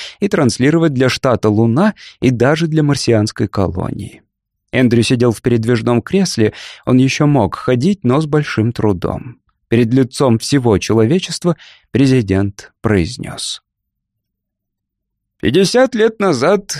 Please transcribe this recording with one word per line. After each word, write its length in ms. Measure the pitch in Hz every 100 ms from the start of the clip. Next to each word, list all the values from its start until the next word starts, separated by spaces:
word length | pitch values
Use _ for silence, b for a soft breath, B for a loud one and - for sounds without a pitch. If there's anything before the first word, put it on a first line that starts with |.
| B B
и 80 | 196
транслировать 680 | 196 131 - 131 165 165
для 160 | 127 131
штата 400 | - 135 110 107
Луна 420 | 104 117 120 214 B B B
и 100 | 127
даже 380 | 117 123 160 165
для 140 | 156
марсианской 680 | 147 143 - 110 107 - 113
колонии. 760 | - 90 90 87 - - - _ _ _ _ _
Эндрю 320 | 117 123 117
сидел 300 | 110 127 123
в 100 | 107
передвижном 580 | 123 117 110 120 117 120
кресле, 540 | - 190 185 - 107 B B B -
он 100 | 127
ещё 300 | 135 - 147
мог 280 | 143 98 -
ходить, 460 | - 127 165 202
но 160 | 120 135
с 60 |
большим 480 | 156 151 147 - 113
трудом. 680 | - 107 92 - - - - _ _ _
Перед 240 | 117 117
лицом 460 | 127 123 - 135 113
всего 400 | - 139 120 92
человечества 800 | - 110 113 180 - - 175 160 B B B
президент 840 | 113 135 131 101 95 101 - - _
произнёс: 840 | 110 101 80 - - - - - _ _ _ _ _ _ _ _ _ _ _ _ _ _ _ _ _ _
"Пятьдесят 540 | - 160 196 240 262 214
лет 240 | 220 220
назад 560 | 196 131 147 202 -